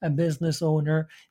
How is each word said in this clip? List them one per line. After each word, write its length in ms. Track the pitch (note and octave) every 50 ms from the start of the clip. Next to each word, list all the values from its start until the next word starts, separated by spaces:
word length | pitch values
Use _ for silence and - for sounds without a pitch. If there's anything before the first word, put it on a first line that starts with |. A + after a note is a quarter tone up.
a 80 | F#3 D#3+
business 520 | C#3+ D3 E3+ E3 D3+ - E3+ D#3+ D3+ -
owner, 480 | E3+ D#3 D#3 D#3 D3 D3+ D#3 D#3 D#3 - - - - _